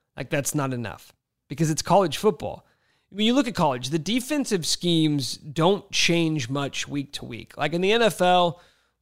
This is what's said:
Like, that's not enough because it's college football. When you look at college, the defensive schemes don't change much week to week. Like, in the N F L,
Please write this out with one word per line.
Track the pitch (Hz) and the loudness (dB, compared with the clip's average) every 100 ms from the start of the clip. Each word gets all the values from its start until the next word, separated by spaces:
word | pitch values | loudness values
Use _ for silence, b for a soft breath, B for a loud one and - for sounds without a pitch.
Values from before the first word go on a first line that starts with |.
| _ - | _ -16
Like, | 143 | -4
that's | 147 135 | -4 -2
not | 147 139 | -2 -4
enough | 123 110 - - _ _ _ _ | -4 -8 -12 -18 _ _ _ _
because | 135 160 | -2 0
it's | 156 | 0
college | - 180 180 123 | 4 4 4 2
football. | 208 - 98 - _ _ _ _ _ | -2 0 -8 -10 _ _ _ _ _
When | 190 214 | -2 2
you | |
look | 254 240 | 2 0
at | |
college, | 180 156 127 127 | 0 0 0 -2
the | 165 | -4
defensive | 147 240 240 302 254 196 | -2 -4 -2 -2 0 -2
schemes | 151 - 175 165 156 147 120 - | -2 -2 2 2 2 2 -2 -8
don't | 160 139 165 196 - | -8 0 2 2 -2
change | - - 170 165 156 117 | 0 2 2 2 -2 -4
much | 139 139 - - | -4 -4 -6 -6
week | 143 139 | -6 -8
to | - 139 | -12 -12
week. | 113 - - | -14 -14 -6
Like, | 151 | -4
in | 170 | 0
the | 185 | 2
N | 233 | 4
F | 220 - | 2 2
L, | 180 180 175 165 b b b b | 4 4 2 -2 b b b b